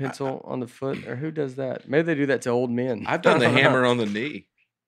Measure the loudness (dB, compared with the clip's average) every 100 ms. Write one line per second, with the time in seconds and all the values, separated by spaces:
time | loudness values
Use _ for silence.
0 | -8 -6 -8 -8 -8 -8 -8 -8 -8 -8
1 | -10 -10 -8 -6 -6 -6 -8 -8 -2 0
2 | 2 0 0 0 0 0 0 -2 -2 -4
3 | -2 0 4 4 6 6 6 6 4 2
4 | 0 -4 -6 -10 -16 _ _ _